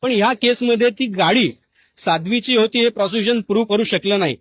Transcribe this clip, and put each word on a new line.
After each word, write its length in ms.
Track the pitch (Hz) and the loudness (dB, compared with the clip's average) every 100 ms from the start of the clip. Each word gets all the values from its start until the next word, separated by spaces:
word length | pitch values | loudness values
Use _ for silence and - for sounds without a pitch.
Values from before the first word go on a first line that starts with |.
पण 100 | 254 | 0
ह्या 220 | 233 208 | 0 0
केसमध्ये 560 | 254 240 247 240 233 240 | 2 0 0 0 2 0
ती 160 | 214 262 | 0 -6
गाडी 460 | 190 180 220 190 - _ _ _ - | 0 2 2 0 -4 _ _ _ -10
साध्वीची 580 | - 165 165 240 220 247 | -2 -2 0 -4 0 0
होती 240 | 220 240 | 2 2
हे 100 | 233 | 0
प्रॉसिक्युशन 520 | 226 196 220 214 240 | 0 -2 -2 0 -2
प्रूव्ह 240 | 196 202 226 | 0 -2 0
करू 180 | 208 | 0
शकलं 360 | 226 185 190 202 | 0 -2 0 0
नाही. 160 | 175 120 | -2 -4